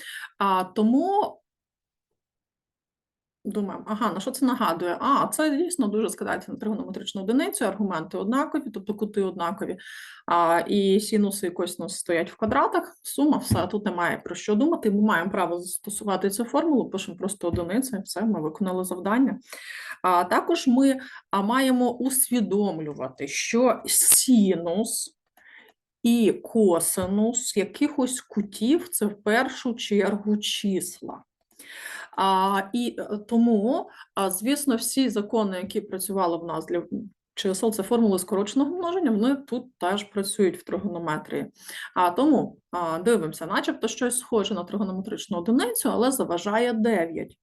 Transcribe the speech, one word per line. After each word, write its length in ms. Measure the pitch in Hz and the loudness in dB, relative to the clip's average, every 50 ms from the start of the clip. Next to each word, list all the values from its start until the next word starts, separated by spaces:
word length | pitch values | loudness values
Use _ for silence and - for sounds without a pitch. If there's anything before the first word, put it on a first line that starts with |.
| - - - - - - _ - | -16 -14 -14 -14 -16 -16 _ -2
А, 260 | - 196 - 214 - | 0 2 2 2 0
тому 760 | 214 - 220 214 220 247 277 330 381 403 415 392 - - _ _ _ _ _ _ _ _ _ _ _ _ _ _ _ _ _ _ _ _ _ _ _ _ _ _ _ _ _ _ _ _ _ _ _ _ _ _ _ _ _ - | -2 0 2 2 4 4 2 2 2 2 0 0 0 -4 _ _ _ _ _ _ _ _ _ _ _ _ _ _ _ _ _ _ _ _ _ _ _ _ _ _ _ _ _ _ _ _ _ _ _ _ _ _ _ _ _ -10
думаємо, 400 | 208 196 214 202 190 170 165 - - | -6 -4 -4 -4 -4 -6 -10 -8 -8
ага, 260 | 214 208 240 208 165 | -4 -2 -2 -2 -2
на 60 | 190 | -2
що 120 | - 254 | -6 -6
це 140 | 254 - 277 | -4 0 0
нагадує? 520 | 247 233 - 220 185 170 175 175 175 175 - | 0 2 2 0 0 0 0 -2 -2 -2 -2
А, 280 | - 247 277 202 151 208 | 0 0 2 2 2 0
це 300 | - - 311 311 277 277 | 0 0 0 0 2 0
дійсно 300 | 359 330 - - 240 202 | -2 -2 0 0 0 0
дуже 220 | 196 214 220 190 | 2 0 0 0
скидається 420 | - - 208 196 196 190 - - | -2 -4 -4 -4 -4 -6 -6 -10
на 60 | - - | -10 -6
тригонометричну 680 | 214 214 214 220 262 - 196 - - - - 196 190 | -4 -4 -4 -4 -6 -8 -10 -10 -10 -8 -8 -6 -2
одиницю, 420 | 196 233 277 330 381 330 - 262 | 0 2 2 2 0 -2 0 -2
аргументи 520 | 196 185 - 208 190 180 160 160 - - 185 | -2 0 0 -2 -2 -2 -2 -6 -4 -6 -4
однакові, 520 | 196 202 247 269 311 302 - 294 - 220 - | -2 0 0 0 0 0 -2 -6 -6 -6 -10
тобто 220 | 208 190 - 208 | -10 -6 -6 -6
кути 260 | - 220 208 208 202 196 | -4 -4 -4 -2 -2 -2
однакові, 540 | 185 180 190 170 170 - - 175 - 190 - - - - - - - - - - | -2 -2 -2 -4 -4 -2 -4 -6 -6 -6 -10 -10 -18 -18 -18 -18 -18 -20 -12 -2
а, 340 | - 170 170 170 165 170 - - - | 2 4 4 6 6 4 4 2 2
і 320 | 202 202 196 196 190 208 | 2 2 4 6 4 4
синуси 480 | 208 - 220 208 202 196 196 - - 175 | 4 2 2 2 2 2 0 -2 -4 -6
і 40 | |
косинуси 460 | 175 - 180 175 - - 165 - - - | -4 -4 -4 -6 -4 -8 -10 -10 -8 -10
стоять 340 | - - 170 160 170 - | -4 0 0 0 0 -2
в 40 | - | -4
квадратах, 600 | - 226 214 247 277 311 440 - 349 - - - _ - | -4 -2 0 2 2 2 2 2 -2 -4 -4 -14 _ -14
сума, 340 | - - - 285 302 254 208 | -10 -2 2 2 4 4 2
все, 300 | - - - 185 165 196 | 2 2 2 2 2 -2
тут 180 | - 202 208 | -2 -4 -4
немає 320 | 208 180 175 175 165 - - | -2 -2 0 -2 -2 -2 -4
про 180 | - - 175 | -6 -10 -12
що 200 | - - - 214 | -10 -2 0 2
думати, 360 | 208 269 330 339 - - 214 | 2 4 2 2 2 0 2
ми 100 | 196 202 | 2 4
маємо 300 | 214 220 190 165 170 196 | 4 4 4 2 0 0
право 280 | - 196 180 165 175 175 | -2 -2 -2 0 -2 -4
застосувати 680 | 180 185 - - - 208 196 - 220 208 190 180 - 196 | -6 -8 -10 -10 -10 -8 -10 -8 -4 -2 -2 0 0 -2
цю 160 | 196 - 233 | -2 -2 -6
формулу, 440 | 233 - 294 320 339 294 233 165 - | 0 0 0 2 4 2 2 2 0
пишемо 280 | - 202 - - 170 - | -4 -8 -8 -8 -10 -6
просто 300 | - 202 - - - 175 | -6 -6 -6 -4 -4 -4
одиниця, 500 | 170 175 175 170 190 254 262 - 220 190 | -2 -2 -4 -2 -2 -2 -2 -2 -4 -8
і 40 | |
все, 200 | - - - 175 | -8 -8 -6 -2
ми 200 | 214 226 202 165 | 0 0 0 0
виконали 420 | 151 156 156 - 202 185 180 185 185 | -2 -4 -4 -2 -4 -2 -2 -2 -4
завдання. 560 | 185 180 180 180 196 214 247 277 214 - - - - - - - - - - - - - - | -4 -6 -4 0 0 4 4 4 4 2 -2 -8 -16 -18 -18 -16 -16 -14 -14 -14 -14 -14 -2
А, 220 | - 180 180 175 - | 0 2 4 4 4
також 440 | 233 226 294 370 - 339 330 - 262 | 4 2 0 2 2 0 2 4 4
ми, 320 | 240 262 277 269 262 262 254 - - - _ - | 4 6 6 6 4 2 -4 -14 -18 -20 _ -4
а, 100 | - 202 | -2 0
маємо 500 | 196 208 240 262 269 262 254 247 247 247 | 0 2 2 2 4 4 4 4 2 2
усвідомлювати, 1400 | 247 - 247 269 262 254 - - 247 247 202 175 190 208 208 196 165 160 156 151 143 - 131 131 - - 143 139 | 0 0 -2 -2 2 2 0 2 2 0 2 2 2 2 2 0 -2 -4 -6 -6 -6 -6 -8 -8 -6 -8 -8 -6
що 540 | - - - - - 233 254 247 - - - | -4 -4 -4 0 2 4 4 4 4 2 0
синус 1300 | 165 - - - - - - - 269 254 220 196 190 180 165 170 170 170 202 240 - - - - - _ _ _ _ _ _ _ - - - - _ _ _ _ _ _ _ - | 0 2 4 6 6 6 6 6 6 6 6 6 6 4 0 0 -2 -2 -2 -2 -2 -4 -6 -8 -10 _ _ _ _ _ _ _ -20 -20 -20 -20 _ _ _ _ _ _ _ 2
і 280 | 233 233 240 226 185 | 2 4 6 6 4
косинус 1300 | - - - - - 226 214 185 170 165 160 - - 196 180 185 196 208 214 233 254 - - - - 208 | 4 2 -4 -2 2 6 6 6 6 4 2 0 -2 -2 -2 0 2 2 2 2 2 0 -4 -2 0 0
якихось 640 | 185 202 - - 285 294 294 - 254 247 - - | 0 0 0 -2 -2 0 2 0 0 0 -2 -6
кутів — 680 | - _ - 208 202 208 - - 214 247 311 349 349 - | -8 _ -4 -4 -4 -4 -4 -2 2 2 2 2 2 -2
це 160 | - - 220 | -4 -2 -2
в 180 | 208 208 - - | -2 -2 -2 0
першу 500 | 214 214 240 262 - - - - 254 226 | 2 2 2 2 0 -4 -6 -4 -6 -4
чергу 640 | - - - 208 202 220 202 208 202 - 214 214 208 | -4 -4 0 2 2 2 2 0 -2 0 0 0 0
числа. 840 | - - - - - 202 190 170 - - - - - - - - - _ _ _ _ _ _ _ - - - - - - - - - - - - | 0 -4 -6 -2 -2 -2 -2 -2 -2 -4 -10 -12 -14 -14 -14 -14 -16 _ _ _ _ _ _ _ -20 -20 -18 -16 -14 -14 -14 -14 -16 -12 -4 0
А, 440 | 285 196 190 190 185 - 302 - - 202 - | 2 4 4 4 4 4 2 0 -2 -2 -4
і, 220 | 240 240 233 - - | -2 -2 -2 -4 -6
е, 180 | 185 - 208 202 | -8 -6 -6 -8
тому, 720 | 208 - 233 233 233 240 226 202 196 240 294 349 - - - - - _ - | -6 0 2 4 6 6 4 4 2 2 0 -2 -4 -8 -14 -20 -20 _ -4
а, 140 | 202 196 190 | -2 -2 -2
звісно, 460 | - - 214 254 285 285 285 277 - | -2 -2 -2 -2 -2 0 0 0 0
всі 340 | 240 - - - 269 262 240 | 0 -2 -2 0 0 0 0
закони, 480 | 202 208 208 208 - 220 214 196 190 180 | 0 -2 -4 -2 0 0 0 0 -2 -6
які 240 | 190 - - 214 | -8 -6 -6 -6
працювали 560 | 208 - 190 190 190 - 190 190 185 170 165 160 | -6 -6 -8 -8 -6 -4 -2 0 0 0 0 -2
в 80 | 170 | -4
нас 200 | 170 156 160 160 | -6 -6 -6 -6
для 180 | - 175 175 165 - - - - - _ _ _ _ - | -4 -4 -4 -4 -4 -8 -8 -8 -10 _ _ _ _ -12
чисел, 380 | - - 196 190 - 240 226 214 | -4 -2 -2 -2 0 0 -2 0
це 100 | - 202 | 0 -2
формули 360 | - 247 233 226 208 190 180 | 0 2 2 4 4 4 2
скороченого 580 | 185 - 202 190 214 - - 269 294 294 349 359 | 0 -2 -2 -2 -2 0 2 0 0 0 0 -4
множення, 340 | 349 339 359 381 349 240 | -4 -2 -2 0 0 2
вони 240 | 220 196 220 262 277 | 2 2 2 2 0
тут 420 | 277 - - 226 254 254 - _ - | 0 -2 -6 -8 -8 -8 -10 _ -6
теж 260 | 180 180 196 208 208 | -2 -2 -2 -2 -4
працюють 540 | - - 202 196 196 - - 202 180 175 - | -6 -6 -4 -4 -4 0 2 2 2 2 -2
в 60 | - | -8
тригонометрії. 840 | - - 185 196 190 175 165 170 156 151 156 - - - 143 - - _ _ - - - - - - - | -6 -6 -4 -4 -4 -4 -4 -4 -4 -4 -4 -4 -6 -6 -6 -6 -6 _ _ -20 -16 -14 -14 -14 -8 0
А, 140 | 185 185 175 | 2 2 2
тому, 480 | - - 269 311 277 202 - - - - _ _ | 4 4 4 4 4 4 2 -2 -6 -14 _ _
а, 280 | - 175 170 165 160 165 | -6 -4 -2 -2 -2 0
дивимося, 460 | 190 233 240 202 160 151 156 - 165 | 2 2 2 2 2 -2 -6 -6 -6
начебто 420 | 160 202 277 294 320 - - - 226 | -2 -2 -2 0 -2 -4 -2 -4 -4
щось 320 | - - 262 240 240 - | -4 -2 -2 -2 -2 -2
схоже 340 | - - 240 214 196 - 214 | -4 -2 -2 -2 0 0 -4
на 100 | 175 175 | -4 -6
тригонометричну 760 | - - 214 214 190 185 185 190 214 208 - - - 190 170 | -4 -4 -4 -4 -2 -4 -6 -6 -8 -8 -10 -8 -6 -6 -4
одиницю, 520 | 175 220 226 277 403 494 453 - - 240 | 0 2 2 2 2 2 -2 -2 -2 0
але 220 | 190 196 233 262 | 0 2 2 2
заважає 600 | 262 - 180 160 170 170 - 202 208 226 240 247 233 | 2 0 -2 -2 -2 -4 -2 0 0 0 2 0 0
дев'ять. 640 | 220 214 226 220 180 165 165 160 - - - - _ | 2 2 2 2 2 0 -2 -4 -8 -10 -10 -14 _